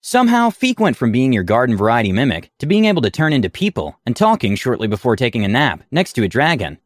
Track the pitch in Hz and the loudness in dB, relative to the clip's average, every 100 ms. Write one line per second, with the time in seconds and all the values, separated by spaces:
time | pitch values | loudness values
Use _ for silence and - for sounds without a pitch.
0 | - 240 240 240 233 - 254 247 214 226 | -2 0 2 2 0 0 -2 0 0 2
1 | 120 113 131 120 87 110 127 107 107 117 | 0 2 2 0 2 2 2 2 2 2
2 | 104 95 135 82 - _ 143 202 220 180 | 2 0 0 -2 -8 _ 0 2 2 2
3 | 113 - 156 147 95 - 202 175 78 - | -2 0 0 0 -2 -2 -4 -4 -10 -10
4 | - 120 214 226 104 101 - - 110 104 | -8 0 0 2 -2 -2 -2 -2 -2 -2
5 | 123 110 123 117 101 113 143 80 _ 151 | 0 0 0 -2 -2 0 0 -2 _ -4
6 | 185 - 101 127 151 156 85 78 | -2 -2 -2 0 0 0 -6 -12